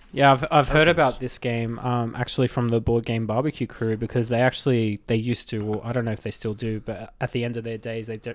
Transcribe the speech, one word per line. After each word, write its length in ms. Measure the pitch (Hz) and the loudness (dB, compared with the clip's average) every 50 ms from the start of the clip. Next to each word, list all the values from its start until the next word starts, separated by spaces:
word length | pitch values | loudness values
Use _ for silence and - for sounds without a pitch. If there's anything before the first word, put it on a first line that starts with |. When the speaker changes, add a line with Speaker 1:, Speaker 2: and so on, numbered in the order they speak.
| - - | -20 -6
Speaker 1:
Yeah, 200 | - 139 139 139 | 2 6 6 6
I've, 120 | 135 127 156 - | 6 6 4 4
I've 180 | 160 151 135 123 | 4 4 4 6
heard 180 | - 156 156 | 4 4 6
Speaker 2:
Tokens. 40 | 170 165 | 6 6
Speaker 1:
about 240 | 165 147 127 - - | 4 4 2 2 -2
this 180 | 127 123 - - | -6 -8 -6 -6
game, 400 | - 123 117 117 117 113 117 113 | -4 -2 -2 -2 -2 -4 -4 -4
um, 380 | - 123 123 120 117 117 120 123 | -2 -2 -2 0 -2 -4 -4 -6
actually 300 | 123 - - - 127 120 | -6 -2 0 0 0 2
from 180 | - 131 120 | 2 0 2
the 140 | 117 117 113 | 2 2 2
Board 260 | 110 - 117 117 110 | 2 2 2 2 0
Game 200 | - 113 113 113 | 0 -2 -2 -2
Barbecue 420 | 107 107 120 143 156 - - 135 - | 0 0 0 0 -2 -2 -4 -6 -6
crew, 280 | - - 117 113 110 | -4 -2 -2 0 0
because 320 | 107 117 - - 127 113 113 | -2 -2 -2 0 0 0 2
they 120 | 120 117 | 2 2
actually, 600 | 127 127 - - - 139 127 117 113 107 104 - _ | 4 2 2 0 0 2 2 2 2 0 -2 -4 _
they 80 | - 120 | -2 0
used 340 | 110 110 123 117 - - - | 0 0 0 -2 -2 -4 -6
to, 140 | 120 107 104 | -6 -4 -4
well, 160 | 107 107 107 - | -4 -4 -4 -4
I 80 | 117 | -4
don't 120 | 120 127 117 | -2 -2 -2
know 60 | 113 | -2
if 120 | 110 - - | -4 -4 -6
they 80 | 107 | -8
still 200 | - - - 110 | -8 -6 -6 -6
do, 280 | 107 - 120 110 110 107 | -6 -4 -4 -4 -4 -4
but 340 | - - 107 90 113 - - - | -6 -8 -10 -10 -12 -16 -10 -6
at 100 | 110 107 | -6 -4
the 140 | - 123 117 | -4 -4 -4
end 120 | 120 120 | -4 -4
of 60 | 117 | -6
their 160 | 113 117 113 107 | -8 -8 -8 -8
days, 300 | - 117 113 113 110 110 | -8 -8 -8 -8 -8 -8
they 80 | 110 | -10
de-, 180 | 107 - 120 | -10 -10 -12